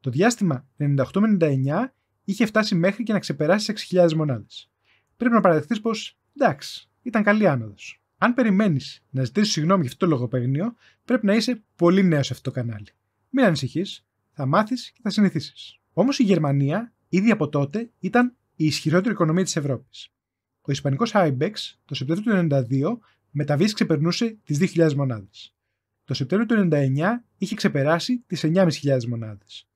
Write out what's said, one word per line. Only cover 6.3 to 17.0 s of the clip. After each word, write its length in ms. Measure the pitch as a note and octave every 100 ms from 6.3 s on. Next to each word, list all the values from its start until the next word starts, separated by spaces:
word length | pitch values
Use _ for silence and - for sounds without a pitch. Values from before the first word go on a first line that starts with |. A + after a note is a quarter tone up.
| -
εντάξει, 540 | B3+ C#3+ - - _ _
ήταν 200 | - A3+
καλή 260 | G#3 G#3 G#3
άνοδος. 540 | C#3 A2 - - - _ _
Αν 160 | G#3+
περιμένεις 680 | B3 A#3+ F#3+ G#3+ C#3+ - - _
να 140 | C3
ζητήσεις 280 | B2+ - G#3
συγγνώμη 280 | E3 D3+ F#3+
για 100 | C3
αυτό 160 | - F#3
το 60 |
λογοπαίγνιο, 640 | D3 B2 B2+ B2 C3+ G#3+ A#3 _ _
πρέπει 220 | - B3 G3+
να 80 |
είσαι 280 | G#3+ A3 B3 _ _
πολύ 260 | E3+ F#3
νέος 240 | F#3 D3+ C3+
σε 60 |
αυτό 180 | B2 -
το 60 | C3
κανάλι. 260 | A#2 G#2+ G2+ _ _ _ _
Μην 140 | B3+
ανησυχείς, 640 | B3+ D#3 C3 D3+ G3 - _ _ _
θα 140 | - C3+
μάθεις 440 | E3 G#3+ B3 -
και 100 | _
θα 80 | G#3
συνηθίσεις. 680 | G3 G3+ D#3+ - - - _ _
Όμως 260 | - A3+ C#4
η 40 |
Γερμανία 680 | A3 F3+ D3+ C#3 C#3 F3 A#3+ _